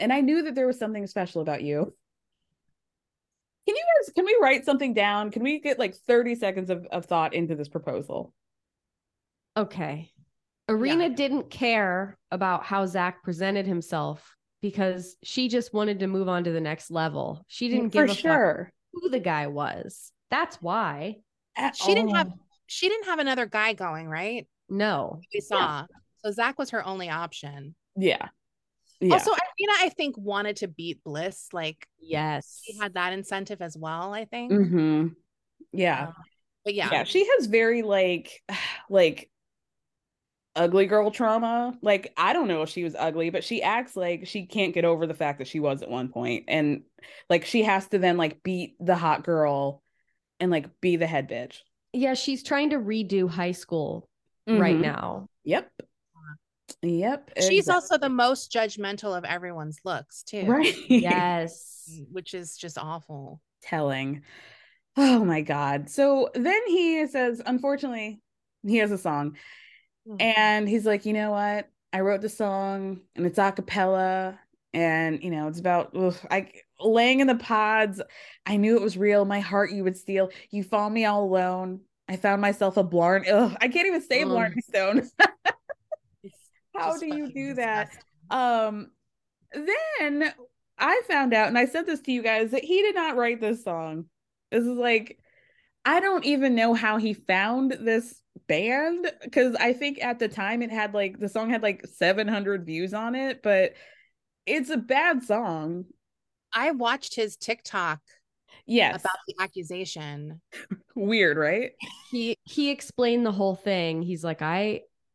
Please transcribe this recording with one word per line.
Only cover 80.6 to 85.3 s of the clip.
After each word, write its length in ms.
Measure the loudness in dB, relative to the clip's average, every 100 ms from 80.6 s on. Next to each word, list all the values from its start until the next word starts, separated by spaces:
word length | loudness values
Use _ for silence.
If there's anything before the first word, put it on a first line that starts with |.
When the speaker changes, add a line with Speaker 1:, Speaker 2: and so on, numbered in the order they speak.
Speaker 1:
found 280 | -2 0 0
me 100 | 0
all 200 | 2 2
alone. 560 | 2 2 2 -2 -6 -10 -14 _ -10
I 80 | -2
found 240 | 2 2
myself 360 | 2 2 2 2
a 60 |
Blarney." 460 | 2 4 4 4 4
Ugh, 260 | 4 4 2
I 80 | 0
can't 180 | 2 2
even 160 | 0
say 200 | 0 0
Speaker 2:
Ugh. 60 | 2
Speaker 1:
Blarney 320 | 0 0 -2
Stone. 460 | -2 0 2 2 0
<laughs> 60 | 4 2